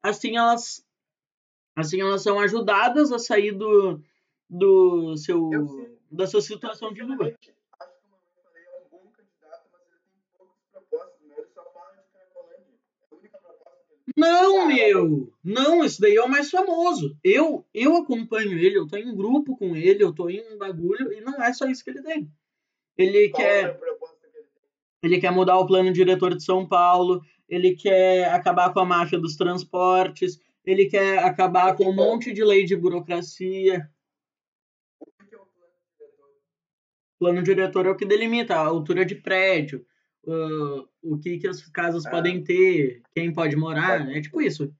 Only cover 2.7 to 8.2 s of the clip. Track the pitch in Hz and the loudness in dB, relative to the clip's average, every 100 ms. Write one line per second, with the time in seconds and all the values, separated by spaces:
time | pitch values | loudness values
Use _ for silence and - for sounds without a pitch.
2.7 | 202 240 254 294 240 233 214 208 196 214 | 2 2 2 0 -2 -2 0 0 -4 2
3.7 | 208 196 156 _ _ _ _ _ 175 196 | 4 2 -6 _ _ _ _ _ 0 4
4.7 | 190 185 175 160 156 151 175 160 151 147 | 6 6 2 -4 -8 -4 -2 0 -2 -4
5.7 | 139 120 _ _ 156 190 214 208 214 226 | -8 -18 _ _ -6 -2 0 -2 -10 -12
6.7 | 214 220 208 233 269 180 233 _ _ _ | -12 -12 -12 -12 -6 -8 -8 _ _ _
7.7 | _ - _ _ 370 | _ -20 _ _ _